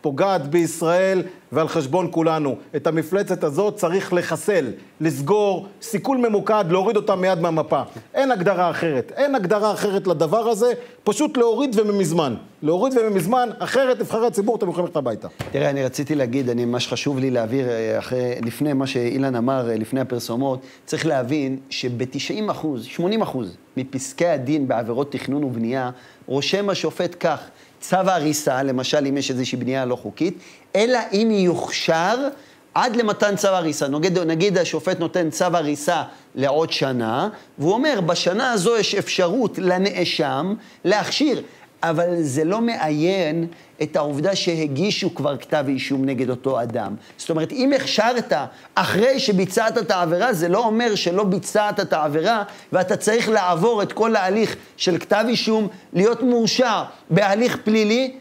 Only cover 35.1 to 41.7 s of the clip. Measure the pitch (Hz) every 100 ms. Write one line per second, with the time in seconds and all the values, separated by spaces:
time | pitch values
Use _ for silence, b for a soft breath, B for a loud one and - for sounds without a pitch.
35.1 | 185 160 156 180 170 147 147 - 165 123
36.1 | B B 127 135 147 160 - 139 123 113
37.1 | 123 202 B B - 147 214 302 233 165
38.1 | 131 180 196 254 226 180 233 190 196 -
39.1 | - 175 170 202 160 180 180 196 190 175
40.1 | - 147 131 175 220 B B 170 208 175
41.1 | - 302 202 - B B